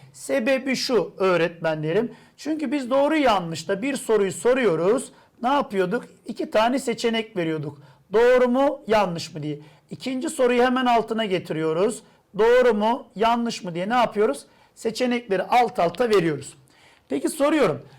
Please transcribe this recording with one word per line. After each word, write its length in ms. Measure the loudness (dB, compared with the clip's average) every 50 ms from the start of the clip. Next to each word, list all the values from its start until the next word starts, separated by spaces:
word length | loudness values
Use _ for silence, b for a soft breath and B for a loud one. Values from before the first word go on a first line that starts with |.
| B B B
Sebebi 600 | -14 -8 -4 -2 -2 0 0 0 -2 -2 -2 -4
şu 380 | -4 -2 0 0 0 0 -2 -4
öğretmenlerim. 920 | -2 0 2 2 2 0 -2 -4 -4 -4 -4 -4 -2 -2 -2 0 0 -2 -2 B B B B B
Çünkü 340 | B -8 -6 -6 -4 -4 -4
biz 180 | -4 -4 -4 -2
doğru 260 | 0 2 2 2 2
yanlışta 640 | 2 2 2 2 0 -2 -4 -8 -8 -4 -4 -4 -4
bir 140 | -4 -4 -6
soruyu 360 | -4 -2 0 0 2 0 0
soruyoruz. 800 | -2 -2 0 2 2 4 2 2 2 2 2 2 2 0 -2 -8 b b b b b -6 -2
Ne 60 | 0
yapıyorduk? 560 | 0 0 0 -2 -2 -2 0 0 -2 -4 -6 -10 -20 _ -14
İki 260 | -12 -10 -8 -6 -2
tane 280 | 0 2 2 2 0 -2
seçenek 580 | -2 -4 -4 -2 -2 -2 -2 -2 -4 -6 -6
veriyorduk. 440 | -6 -4 -4 -4 -6 -6 -10 -12 -16 b b b b b 0 2
Doğru 360 | 4 6 6 6 6 4 4
mu, 320 | 2 2 2 2 0 -2 -2
yanlış 460 | 0 2 2 2 0 -2 -6 -10 -10 -10
mı 100 | -10 -8
diye. 160 | -8 -8 -10 B B B B B B
İkinci 400 | -14 -10 -8 -6 -6 -4 -6 -4
soruyu 340 | -2 0 0 2 4 4 2
hemen 220 | 2 2 0 2
altına 400 | 2 2 2 0 0 -2 -4 -2
getiriyoruz. 800 | -2 -2 -4 -4 -4 -6 -4 -2 -2 0 0 0 0 -2 -4 -12 b b b b _ -2
Doğru 360 | 2 4 6 6 6 6 4 2
mu, 340 | 2 0 0 -2 -2 -6 -10 -4
yanlış 480 | -2 0 2 2 0 -2 -4 -6 -8 -8
mı 120 | -8 -6
diye 140 | -6 -4 -2
ne 40 | 0
yapıyoruz? 520 | 0 0 0 0 0 0 0 0 -4 -8 b b b b b b
Seçenekleri 680 | -8 -8 -6 -4 -2 -2 -2 -2 -2 -2 -2 -2 -2 0
alt 360 | 2 2 2 2 2 0 0
alta 300 | 0 0 0 0 0 2
veriyoruz. 440 | 4 4 2 2 -2 -4 -8 -14 -18 -20 _ b b b b b b b b b
Peki 200 | -6 -4 -4 -4
soruyorum. 560 | -2 0 0 2 2 2 2 2 0 -2 -8 B B